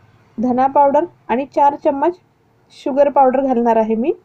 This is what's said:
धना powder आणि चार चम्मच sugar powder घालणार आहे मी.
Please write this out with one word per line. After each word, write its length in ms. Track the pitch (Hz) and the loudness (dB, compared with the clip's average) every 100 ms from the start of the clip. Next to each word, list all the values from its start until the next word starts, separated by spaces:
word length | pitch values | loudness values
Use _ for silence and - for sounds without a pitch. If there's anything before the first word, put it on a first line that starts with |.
| _ _ _ - | _ _ _ -6
धना 260 | 247 247 269 | -4 0 0
powder 380 | 285 285 285 349 _ - | 2 2 2 -2 _ -6
आणि 180 | 233 277 311 | -6 -4 0
चार 200 | 285 294 | 0 0
चम्मच 440 | 311 277 311 349 _ _ _ _ _ - | -2 -2 -4 -4 _ _ _ _ _ -12
sugar 260 | 294 262 285 | -4 0 2
powder 320 | 277 262 262 | 2 2 2
घालणार 340 | 269 233 233 226 | -2 0 0 0
आहे 200 | 220 220 | 0 -2
मी. 180 | 277 359 | -4 -6